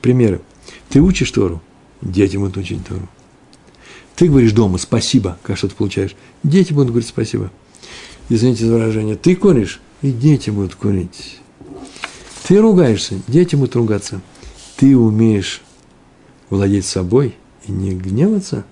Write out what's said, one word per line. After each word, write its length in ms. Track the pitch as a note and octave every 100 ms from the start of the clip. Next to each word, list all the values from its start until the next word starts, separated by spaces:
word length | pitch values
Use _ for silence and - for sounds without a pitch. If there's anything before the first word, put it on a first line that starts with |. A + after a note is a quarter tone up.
Примеры. 400 | B2 B2 A2+ F2 - _ - - -
Ты 120 | C#3
учишь 300 | F3 F#3 C3
Тору, 280 | - G2 E2 _ _ _ _
дети 360 | - F2+ G2 G2
будут 200 | G2 F#2+
учить 300 | F2 - F#2
Тору. 220 | F#2 F#2 _ _ _ _ _ _ _ - - -
Ты 140 | - F3
говоришь 240 | C#3 A2+
дома 260 | G#2+ G#2 F2+
«спасибо», 580 | - A#2 - C3 F#2+ F2
когда 140 | - G2
что-то 180 | G2
получаешь, 420 | - G#2 - G2 - - _
дети 300 | D3+ F3 F3+
будут 160 | D3 C3
говорить 200 | A#2 A2+
«спасибо». 420 | - A2 A2 G2 - _ _ - - - - -
Извините 340 | A#2 A#2+ A2+
за 80 | A2+
выражение. 420 | A2+ A2+ A2 G#2+
Ты 220 | G#2+ E3 F3+
куришь, 440 | G3+ C#3+ G2 - _ _
и 100 | C#3+
дети 380 | A#2+ D3 C3+ -
будут 260 | G#2 F#2+
курить. 640 | - G#2 G2 F2 - - - _ _ - - - - - - - - -
Ты 100 | F#3+
ругаешься, 600 | A3 F#3 D3 G2+ - F#2+ F#2+
дети 280 | C3+ F3 C#3+
будут 200 | B2+ A#2+
ругаться. 460 | A#2 G#2 - G2 - - - - - -
Ты 200 | C3+ C3
умеешь 640 | A2+ G#2+ A2+ G#2 F#2+ - _ _ _ _ _ _ _ _ _
владеть 380 | G2 G2 G2+ F#2+
собой 480 | - F#2 A#2 C#3 - _ _ -
и 60 |
не 200 | F#2+ F#2+
гневаться 680 | F#2 F#2 G2+ F#3 G#3+ F#3 B2 G2